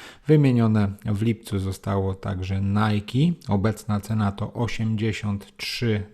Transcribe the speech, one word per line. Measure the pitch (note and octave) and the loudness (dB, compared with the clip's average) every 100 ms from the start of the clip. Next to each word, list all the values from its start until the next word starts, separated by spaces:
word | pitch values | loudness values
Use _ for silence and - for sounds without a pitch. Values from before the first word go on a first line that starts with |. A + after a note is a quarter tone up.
| - - - | -20 -6 4
Wymienione | D3+ C3+ A#2+ A2+ G#2+ G2+ G2 | 6 6 4 4 4 2 -2
w | A2+ G2+ | -4 0
lipcu | A2+ A2 - G2 | 0 -2 -4 -4
zostało | F#2+ F#2+ G#2 G2 F#2+ | -4 -4 -2 -2 -2
także | F#2 G2 F#2 F#2 F#2+ | -4 -6 -6 -4 -2
Nike. | G2 G#2 G#2+ G#2 G#2 B2+ E3+ E3 - | 0 2 2 0 -2 0 2 0 -2
Obecna | G2+ G#2+ G#2 - G#2 | 0 0 -2 -2 -4
cena | - A2 G2+ | -2 0 0
to | - G#2 | -2 -6
osiemdziesiąt | A#2 A2+ - A2 A2 A2 G2+ G#2 G2+ - - | -4 -4 -2 -2 0 -2 -2 -4 -4 -8 -12
trzy | - - A#2+ G#2 F#2+ | -10 -4 0 0 -4